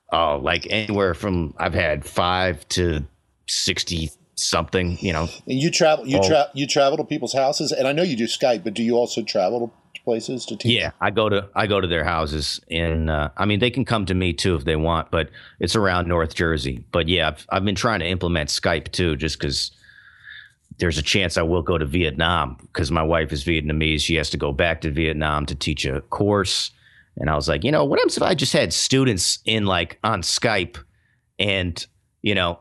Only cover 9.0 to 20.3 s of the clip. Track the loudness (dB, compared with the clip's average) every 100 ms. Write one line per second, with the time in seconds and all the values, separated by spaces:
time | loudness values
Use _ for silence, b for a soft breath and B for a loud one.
9 | 2 -2 -2 0 0 0 -6 -10 _ -8
10 | -4 -2 -2 -8 -8 -4 2 2 0 -2
11 | 0 2 2 0 -2 -2 0 0 0 0
12 | 0 0 -2 -2 -4 -8 -6 -2 0 0
13 | 0 0 -2 0 2 4 2 0 0 0
14 | 2 0 0 0 0 0 0 0 2 0
15 | 0 -2 -2 B B B 0 2 2 2
16 | 2 0 0 0 0 0 -2 -6 -2 0
17 | 2 2 2 -2 -4 -2 0 0 0 0
18 | -2 -2 0 0 0 0 0 0 -2 -2
19 | 0 0 -2 -2 -4 -4 -6 B B B
20 | B B B